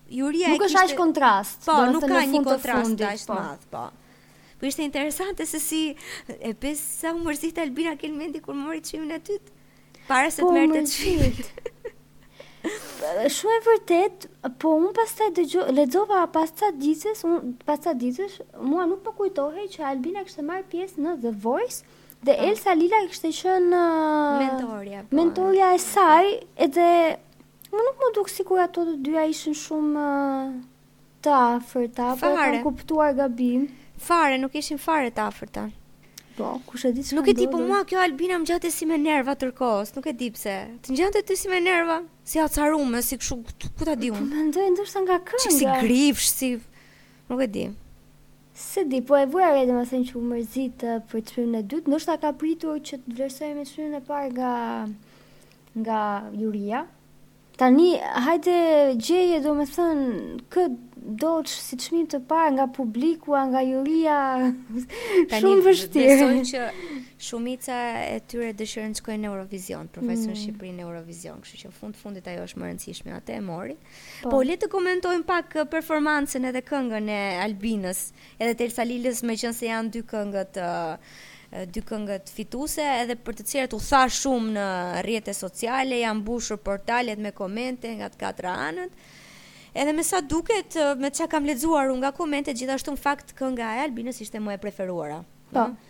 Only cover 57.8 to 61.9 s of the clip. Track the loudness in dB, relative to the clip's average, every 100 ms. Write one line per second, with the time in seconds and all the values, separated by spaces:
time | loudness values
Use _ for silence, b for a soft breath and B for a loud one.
57.8 | 8 4 0 0 2 2 4 4 6 6
58.8 | 6 4 2 4 6 4 2 2 0 2
59.8 | 2 2 0 -2 -6 -10 -2 2 2 0
60.8 | -10 -14 -10 -2 0 0 -2 -8 -8 -10
61.8 | -2